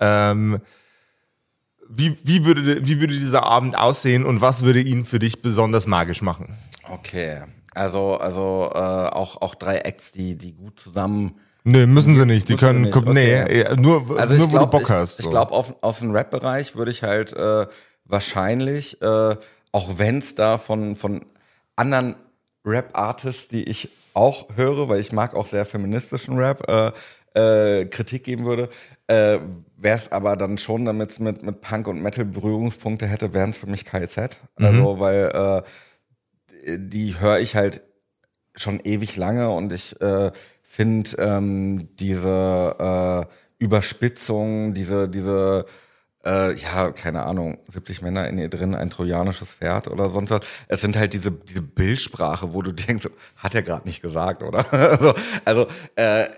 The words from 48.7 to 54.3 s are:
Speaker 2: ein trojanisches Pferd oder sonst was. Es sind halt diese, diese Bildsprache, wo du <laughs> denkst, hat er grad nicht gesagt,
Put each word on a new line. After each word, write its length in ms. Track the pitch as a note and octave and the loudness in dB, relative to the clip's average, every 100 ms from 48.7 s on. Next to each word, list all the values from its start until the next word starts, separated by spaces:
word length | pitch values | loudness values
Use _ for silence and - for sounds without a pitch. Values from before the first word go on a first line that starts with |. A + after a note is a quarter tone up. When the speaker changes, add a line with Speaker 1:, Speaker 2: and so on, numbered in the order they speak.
| F#2+ | -4
Speaker 2:
ein 140 | F2 | -6
trojanisches 640 | - F2 F2 F#2 F#2 F#2+ | -6 -4 -2 -2 -4 -12
Pferd 360 | - - G#2+ - | -10 -6 -4 -6
oder 200 | F2 G2 | -4 -2
sonst 200 | F#2+ G#2 | -2 -2
was. 100 | G#2+ - - - | -2 -2 -12 -6
Es 100 | G2 | -2
sind 160 | G#2 G#2 | 0 0
halt 180 | G#2+ | 0
diese, 180 | G2+ F#2 | 0 -6
diese 300 | E2 - F#2 | -6 -8 -10
Bildsprache, 920 | D2 - F#2 B2 - - E2 E2+ F2+ | -6 -2 0 0 -4 -4 -4 -4 -6
wo 80 | F2 | -6
du 100 | F#2+ | -6
<laughs> 0 | |
denkst, 380 | E2+ G2+ A#2 - - - _ | -6 -6 -6 -8 -14 -20 _
hat 180 | F2+ A2+ | -4 -4
er 80 | |
grad 220 | E2+ D#2+ - | -2 -6 -8
nicht 160 | E2+ | -12
gesagt, 420 | F2 D#2+ F2+ | -8 -4 -4